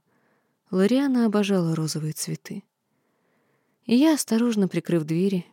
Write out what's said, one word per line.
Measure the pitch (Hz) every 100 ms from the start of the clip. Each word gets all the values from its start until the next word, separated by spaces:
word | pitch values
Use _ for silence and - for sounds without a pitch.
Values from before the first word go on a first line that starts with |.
| _ _ _ _ _ _ _
Лориана | 185 202 254 285 247 233
обожала | 208 196 196 165 160
розовые | 156 156 156
цветы. | - - 160 - 202 - _ _ _ _ _ _ _ _ _ _ _ -
И | 240
я, | 311
осторожно | 294 - 226 240 208 185
прикрыв | 170 - 170
двери, | 156 165 196 185 -